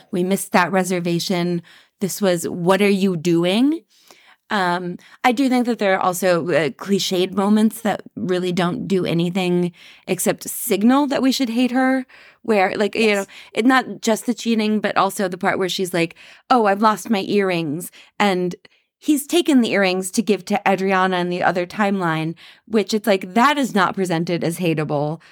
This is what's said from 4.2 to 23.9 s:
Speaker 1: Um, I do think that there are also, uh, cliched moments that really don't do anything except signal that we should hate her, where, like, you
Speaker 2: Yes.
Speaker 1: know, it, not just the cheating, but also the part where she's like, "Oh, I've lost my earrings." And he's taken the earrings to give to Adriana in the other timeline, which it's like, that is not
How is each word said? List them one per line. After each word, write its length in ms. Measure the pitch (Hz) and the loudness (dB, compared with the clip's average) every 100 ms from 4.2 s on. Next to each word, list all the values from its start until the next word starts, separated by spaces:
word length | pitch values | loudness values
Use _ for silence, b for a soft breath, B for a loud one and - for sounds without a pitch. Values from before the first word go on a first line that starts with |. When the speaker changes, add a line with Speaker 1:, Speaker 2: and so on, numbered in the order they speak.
| b b - | b b -6
Speaker 1:
Um, 500 | 214 180 175 175 175 B B | -2 -2 -2 -6 -10 B B
I 80 | 254 | 0
do 160 | 247 262 | 2 2
think 180 | 247 240 | 2 0
that 140 | 220 | 0
there 160 | 202 190 | 0 2
are 40 | |
also, 480 | 185 180 185 170 175 | 0 0 2 2 2
uh, 180 | 147 143 | 0 0
cliched 640 | - 190 196 - 185 185 | -4 -2 -2 0 -2 -2
moments 480 | 196 196 214 220 - | 0 2 4 2 0
that 220 | 208 - - | -4 -4 -8
really 380 | - 127 180 180 | -8 -4 -2 -2
don't 340 | 175 175 - 170 | -2 -2 -2 -2
do 180 | 185 | -2
anything 680 | - 170 175 185 180 175 175 B B B - | 0 0 0 -2 0 0 -2 B B B -6
except 420 | 185 202 165 - | -2 -2 -2 -8
signal 600 | - - 196 233 277 285 | -10 -4 2 4 4 2
that 120 | 277 | 0
we 120 | 262 | 0
should 160 | 247 233 | 0 -2
hate 240 | 233 247 | 0 0
her, 340 | 247 262 262 254 B B B | 0 0 -2 -4 B B B
where, 340 | - 208 180 - | 0 2 2 0
like, 180 | 202 | -2
you 60 | - 214 | 0 2
Speaker 2:
Yes. 100 | 202 196 | 0 -4
Speaker 1:
know, 60 | B B | B B
it, 120 | - 240 | 0 4
not 360 | 262 214 185 | 2 0 -4
just 220 | 226 208 | -2 0
the 100 | - | -2
cheating, 440 | 220 226 220 214 214 | -4 -2 0 0 0
but 180 | 202 - | 0 0
also 300 | 190 - 185 | 0 -2 -4
the 100 | 180 | -2
part 220 | 190 - | -2 0
where 100 | 185 | -2
she's 240 | - 180 | -4 -2
like, 220 | 175 170 B B B - | -2 -2 B B B 0
"Oh, 180 | 254 208 | 2 4
I've 140 | 196 | 4
lost 300 | 220 208 - | 2 0 -2
my 120 | 196 | -2
earrings." 680 | - 202 190 175 156 160 180 B B - | 0 0 2 0 -2 -6 -10 B B 0
And 340 | 202 180 180 - - _ _ _ | 0 2 -2 -6 -18 _ _ _
he's 280 | - 285 - | -2 -2 0
taken 360 | 339 320 262 | 0 4 2
the 100 | 220 | 4
earrings 400 | 185 190 185 190 | 2 2 0 -2
to 100 | - | -2
give 220 | 208 190 | 0 -2
to 180 | - 202 | 0 0
Adriana 520 | - 190 190 190 185 180 | 0 0 0 2 2 0
in 100 | 175 | -2
the 140 | 175 | 0
other 240 | - 180 175 | 0 0 -4
timeline, 680 | 214 202 196 170 160 160 170 B B - | -2 -2 0 -2 -2 -4 -8 B B -2
which 260 | 214 196 | -2 0
it's 140 | 214 220 | -2 0
like, 260 | 190 185 | 0 0
that 240 | 202 262 294 | 2 2 2
is 160 | 240 | 0
not 220 | 190 170 | 2 0